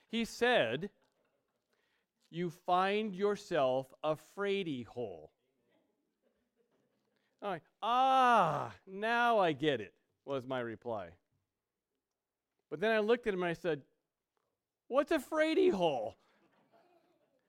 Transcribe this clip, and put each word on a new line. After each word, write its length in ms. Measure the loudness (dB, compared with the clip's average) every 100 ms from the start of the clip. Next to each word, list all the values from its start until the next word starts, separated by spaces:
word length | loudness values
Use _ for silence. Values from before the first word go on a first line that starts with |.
| _
He 180 | -4 -4
said, 640 | 0 2 2 2 -2 -6 -14 _ _ _ _ _ _ _ _ _ _ _ _ _
"You 180 | -6 -6
find 640 | -6 0 2 2 0 -2 -2
yourself 800 | -2 -2 -2 2 2 2 -4 -6
a 120 | -4 -4
fraidy 720 | -8 -6 -2 -2 -4 -8 -10
hole." 460 | -10 -10 -12 -18 _ _ _ _ _ _ _ _ _ _ _ _ _ _ _ _ _ _ _ _ _
I'm 100 | -8
like, 120 | -8 -10 _
"Ah, 920 | -2 2 4 4 6 6 4 0 -6 -12 -16
now 500 | -6 -2 0 2 4
I 160 | 2
get 260 | 2 0 0
it," 120 | -4 _ _ _ -8
was 200 | -8 -4
my 140 | -4
reply. 520 | -4 -8 -8 -8 -8 -16 _ _ _ _ _ _ _ _ _ _ _ _ _ _ _
But 100 | -4
then 120 | 0
I 80 | 2
looked 280 | 2 0 0
at 80 | -2
him 80 |
and 60 | -2
I 40 |
said, 300 | -2 -2 -4 -6 _ _ _ _ _ _ _ _ _ -2
"What's 240 | -2 2
a 80 | -2
fraidy 520 | 0 0 2 4 2
hole?" 460 | 4 2 0 -4 -10 _ _ _ _ _ _ _ _ _ _ _ _